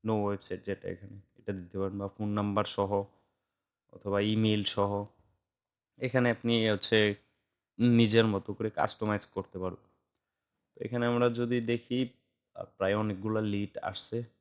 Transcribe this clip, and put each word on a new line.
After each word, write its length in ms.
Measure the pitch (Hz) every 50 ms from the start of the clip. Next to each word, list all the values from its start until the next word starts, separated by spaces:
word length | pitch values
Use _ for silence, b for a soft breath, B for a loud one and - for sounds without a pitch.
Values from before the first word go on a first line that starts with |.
| -
no 80 | 110 110 107 101 101
website 340 | 101 98 - - 92 87 -
যেটা 220 | 101 98 - - 92
এখানে, 280 | 92 90 101 98 104 101 - _ _ -
এটা 140 | _ -
দিতে 260 | 98 95 87 90 - 95
পারেন, 200 | 95 98 98 98
বা 100 | 98 98
ফোন 200 | _ - 107 104
নাম্বার 360 | 104 104 104 104 98 104 104
সহ 400 | - - - 101 95 104 98 98 - _ _ _ _ _ _ _ _ _ _ _ _ _ _ _ _
অথবা 280 | - - - 98 98 101
ইমেইল 440 | 101 107 110 110 110 110 107 107 98
সহ। 400 | - - 101 101 101 101 101 101 104 _ _ _ _ _ _ _ _ _ _ _ _ _ _ _ _ _ -
এখানে 320 | 127 127 - 131 123 120
আপনি 380 | 113 - - 117 117 113 110 110
হচ্ছে 460 | 104 95 - - 113 110 107 104 101 - _ _ _ _ _ _ _ _ _ _ _ -
নিজের 480 | 120 123 117 117 117 104 107 113 113
মতো 280 | 110 101 98 - - 98
করে 160 | - 110 110
কাস্টমাইজ 560 | - - - - - - 110 107 104 98 -
করতে 320 | _ _ 98 95 _ - 92
পারবেন। 300 | 92 92 90 - _ _ _ _ _ _ _ _ _ _ _ _ _ _ _ _ _ _ _
তো 100 | - 123
এখানে 220 | 120 123 120 120
আমরা 240 | 120 120 120 123 123
যদি 300 | 117 120 120 117 123 123
দেখি, 480 | 117 117 120 117 - _ 123 127 131 123 _ _ _ _ _ _ _ _ _
আহ, 100 | 92 92 - _
প্রায় 200 | _ 95 95 101
অনেকগুলা 440 | 107 107 107 98 92 101 107 110 110
লিড 380 | 107 104 101 101 104 101 _ -
আসছে 400 | - - 95 - - - 113 117 120 113 _ _